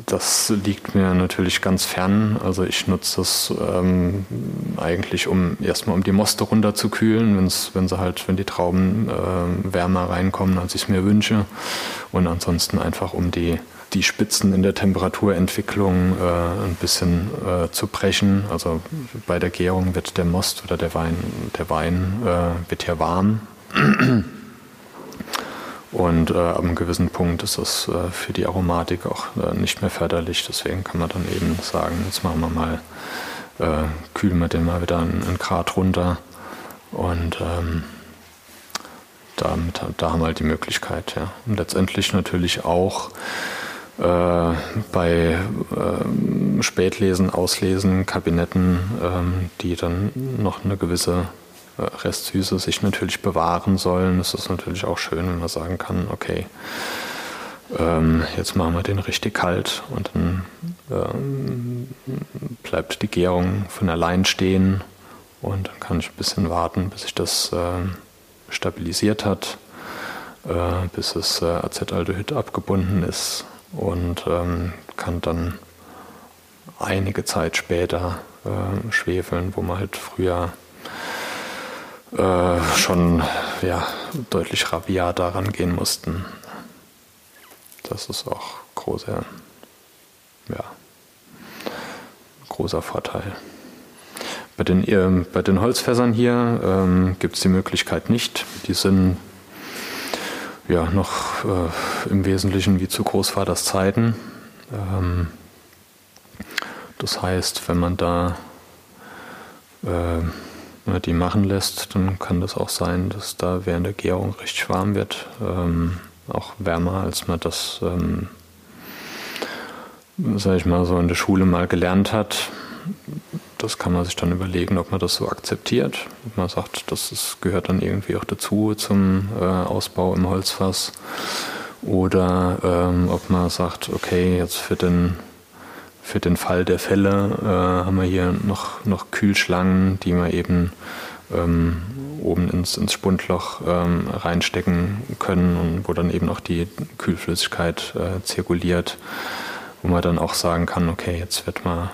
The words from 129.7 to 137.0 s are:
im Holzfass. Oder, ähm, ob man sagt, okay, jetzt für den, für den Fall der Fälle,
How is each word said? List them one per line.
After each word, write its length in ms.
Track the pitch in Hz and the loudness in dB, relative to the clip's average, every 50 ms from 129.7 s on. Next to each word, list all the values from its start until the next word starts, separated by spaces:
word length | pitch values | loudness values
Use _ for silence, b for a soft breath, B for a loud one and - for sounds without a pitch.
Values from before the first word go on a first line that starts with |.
| - 98 - - - - 90 92 92 | -2 -2 -4 -4 -2 0 0 2 2
im 140 | 87 92 90 | 2 2 2
Holzfass. 640 | 92 95 95 - - - 98 95 92 - - - B B B B B B B B B B B B B B B B B B | 2 0 -2 -2 -2 0 0 0 0 -2 -4 -6 B B B B B B B B B B B B B B B B B B
Oder, 760 | - - 98 92 92 92 92 95 92 90 90 92 90 90 90 - | -4 0 2 2 2 4 4 4 4 4 4 2 2 2 0 0
ähm, 460 | - 92 87 87 87 90 87 90 90 87 | 0 2 2 2 2 2 4 4 2 2
ob 200 | 87 87 - - | 0 0 0 0
man 200 | 95 90 90 87 | 2 2 2 0
sagt, 380 | - - 90 87 - - - - | 0 0 -2 -2 -2 -6 -6 -6
okay, 500 | - - - - - 90 90 92 92 90 | -6 -4 -2 0 2 2 4 4 4 2
jetzt 200 | 90 87 - - | 0 -2 -4 -4
für 180 | - - 92 | -2 -2 -2
den, 420 | - - 90 87 87 87 87 87 82 - - - - - B B B B B B B B B B - | 2 2 4 4 4 4 2 0 -2 -8 -16 -20 -20 -20 B B B B B B B B B B -18
für 180 | - - - 104 | -10 -4 -4 0
den 160 | - 87 90 | 2 2 2
Fall 300 | - - - 90 90 92 | 2 2 2 2 2 4
der 140 | 90 92 85 | 2 2 2
Fälle, 580 | - - 101 98 | 2 2 4 4